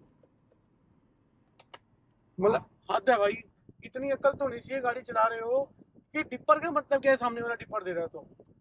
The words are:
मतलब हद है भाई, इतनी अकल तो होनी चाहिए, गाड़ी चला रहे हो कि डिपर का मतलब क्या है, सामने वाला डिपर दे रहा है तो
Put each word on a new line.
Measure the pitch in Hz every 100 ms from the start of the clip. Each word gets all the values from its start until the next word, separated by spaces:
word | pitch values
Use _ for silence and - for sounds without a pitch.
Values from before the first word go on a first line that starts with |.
| _ _ _ _ _ _ _ _ _ _ _ _ _ _ _ _ _ - _ _ _ _ _ -
मतलब | 202 233 - _ -
हद | 220 220
है | 233
भाई, | 202 220 - _ - -
इतनी | - 254 277
अकल | 269 277
तो | 285 269
होनी | 233
चाहिए, | - 269
गाड़ी | 247 240
चला | 247 226 226
रहे | 226
हो | 226 262 277 _ - _ _
कि | 302
डिपर | 311 247 - 302
का | 330
मतलब | 294 - 277
क्या | 269
है, | 262
सामने | 240 233
वाला | 233 226
डिपर | - 160
दे | 185
रहा | 170
है | 165
तो | 160 147 - - _